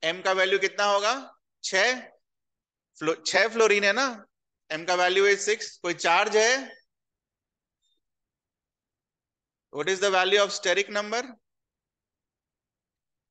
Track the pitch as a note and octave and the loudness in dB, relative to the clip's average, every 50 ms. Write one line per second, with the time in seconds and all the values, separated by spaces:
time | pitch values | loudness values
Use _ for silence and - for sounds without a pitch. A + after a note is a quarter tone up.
0 | - D#3+ F3 F#3 F3 G3 F#3+ F#3+ F#3 F#3+ G3 F#3+ F#3+ F#3+ - - G#3 G#3 G3+ G3+ | -6 -4 -4 -2 -2 -2 0 0 2 2 2 0 0 -2 -2 -2 0 0 2 2
1 | G3+ G#3+ B3+ C#4 C4 - - _ _ _ _ _ - - F#3+ F#3+ G3+ A#3+ B3+ B3 | 0 -2 -2 -4 -8 -14 -20 _ _ _ _ _ -8 -2 0 2 2 2 0 -2
2 | A#3+ - - _ _ _ _ _ _ _ _ _ _ _ _ _ _ _ _ - | -8 -16 -20 _ _ _ _ _ _ _ _ _ _ _ _ _ _ _ _ -4
3 | D#3 D#3 E3 - - - - F#3 G3+ A3+ G#3+ A#3 A3+ G#3 G#3 G3+ G3+ G3+ G3+ B3 | -2 -2 -2 -2 -4 0 2 2 2 2 2 2 4 4 4 4 2 2 0 0
4 | C#4 C4 A#3 G#3 - _ _ _ _ _ _ _ _ - D#3 D#3 E3+ F3 F3+ F3+ | -2 -2 -4 -8 -14 _ _ _ _ _ _ _ _ -12 -12 -8 -4 -2 0 2
5 | F3+ F3+ F#3 G3 G3 G3+ G3+ F#3+ - G#3 A3 A3 - - - - - F3 E3+ - | 2 2 2 4 4 2 2 0 0 -4 -4 -4 -6 -12 -14 -8 -8 -8 -6 -2
6 | - E3+ E3+ F#3 G#3 G#3+ G3+ G#3+ A3 A#3 B3+ C4+ C4 B3 - - _ _ _ _ | 0 2 2 2 2 2 2 2 4 4 2 0 -4 -8 -16 -20 _ _ _ _
7 | _ _ _ _ _ _ _ _ _ _ _ _ _ _ _ _ _ _ _ _ | _ _ _ _ _ _ _ _ _ _ _ _ _ _ _ _ _ _ _ _
8 | _ _ _ _ _ _ _ _ _ _ _ _ _ _ _ _ _ _ _ _ | _ _ _ _ _ _ _ _ _ _ _ _ _ _ _ _ _ _ _ _
9 | _ _ _ _ _ _ _ _ _ _ _ _ _ _ - C#3+ D3+ F3+ F#3+ F3+ | _ _ _ _ _ _ _ _ _ _ _ _ _ _ -10 -6 -4 -4 -2 -2
10 | G3+ G3+ F#3+ F#3 F#3 F#3+ G3+ G#3 G3+ F#3+ - - - F3+ F3+ F#3+ G3+ G#3 G#3 G#3 | 0 0 2 2 2 2 2 2 2 0 -2 -4 -2 -2 0 0 -2 -4 -6 -6
11 | G#3 G#3 A3 A#3+ C4 B3+ A#3 - _ _ _ _ _ _ _ _ _ _ _ _ | -6 -4 -6 -6 -8 -10 -16 -20 _ _ _ _ _ _ _ _ _ _ _ _
12 | _ _ _ _ _ _ _ _ _ _ _ _ _ _ _ _ _ _ _ _ | _ _ _ _ _ _ _ _ _ _ _ _ _ _ _ _ _ _ _ _
13 | _ _ _ _ _ _ | _ _ _ _ _ _